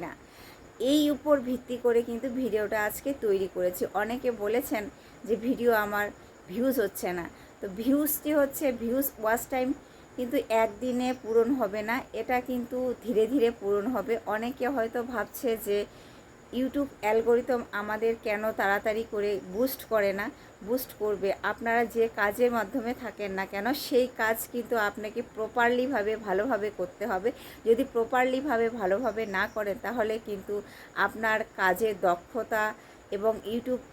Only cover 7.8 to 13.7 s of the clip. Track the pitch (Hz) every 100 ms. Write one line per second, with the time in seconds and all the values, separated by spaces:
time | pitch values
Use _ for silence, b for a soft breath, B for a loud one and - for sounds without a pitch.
7.8 | 226 285 294 - 302 302 277 277 294 233
8.8 | 226 254 277 - 214 233 - 262 254 294
9.8 | B B B - 247 269 - 226 226 208
10.8 | 254 247 254 247 214 226 233 269 214 208
11.8 | 214 240 - 202 226 254 254 254 240 254
12.8 | 254 240 214 214 214 277 233 233 196